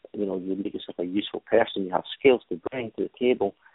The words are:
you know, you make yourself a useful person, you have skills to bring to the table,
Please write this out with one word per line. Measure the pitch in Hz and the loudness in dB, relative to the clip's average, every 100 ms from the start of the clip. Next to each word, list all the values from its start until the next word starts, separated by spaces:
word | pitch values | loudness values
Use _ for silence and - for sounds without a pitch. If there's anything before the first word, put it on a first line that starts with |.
| - | -14
you | 107 98 | -4 -2
know, | 92 | -2
you | 92 | -4
make | 95 98 | -4 -4
yourself | 92 - - | -8 -10 -6
a | |
useful | 90 101 - 87 - | -2 -2 -2 -8 2
person, | 110 110 - | 2 2 -2
you | 92 | -2
have | 87 - - | -4 -4 2
skills | 135 117 - | 4 4 0
to | 87 - | -10 -8
bring | 135 113 - | -8 -8 -6
to | |
the | 92 - | -6 0
table, | 123 117 101 - _ | 2 2 0 -4 _